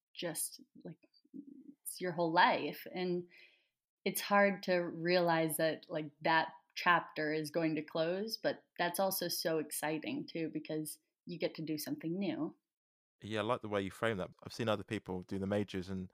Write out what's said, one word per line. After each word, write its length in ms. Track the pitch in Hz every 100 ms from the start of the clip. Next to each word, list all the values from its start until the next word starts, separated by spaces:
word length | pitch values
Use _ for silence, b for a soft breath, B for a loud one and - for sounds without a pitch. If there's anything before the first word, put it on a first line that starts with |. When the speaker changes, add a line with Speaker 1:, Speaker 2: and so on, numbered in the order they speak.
| _
Speaker 1:
just, 460 | - 170 160 - - - -
like, 120 | 175 160 _ _ _ - - - - -
it's 160 | - -
your 120 | 180
whole 200 | 175 170
life. 540 | 170 240 160 147 - -
And 300 | 180 180 175 175 B B B B _ _ _
it's 160 | 196 185
hard 420 | - 202 202 185
to 120 | - 180
realize 800 | 175 170 165 180 170 165 160 151
that, 280 | 160 147 -
like, 200 | 165 151 _
that 260 | 165 160 - - _ -
chapter 560 | 180 170 - - 151
is 180 | 156 151
going 260 | 170 160 156
to 60 |
close, 560 | 151 170 160 190 220 220
but 220 | 151 - _ -
that's 220 | 175 190
also 280 | 190 185 175
so 300 | - 170 160
exciting 680 | 151 - 151 156 - 135 -
too, 240 | 170 160
because 460 | 156 - 160 156 - _ _ -
you 120 | 170
get 160 | 170 165
to 60 |
do 160 | 156 156
something 400 | 131 147 160 180
new. 380 | 196 123 165 - _ _ _ _ _ _
Speaker 2:
Yeah, 180 | 101 110
I 20 |
like 180 | 107 123
the 60 | 107
way 140 | 104
you 80 | 98
frame 260 | - 113 101
that. 120 | 85 -
I've 80 | -
seen 160 | - 113
other 140 | 104
people 400 | - 104 - 92
do 160 | 90 98
the 80 | 98
majors 440 | 104 101 95 92
and 200 | 95 92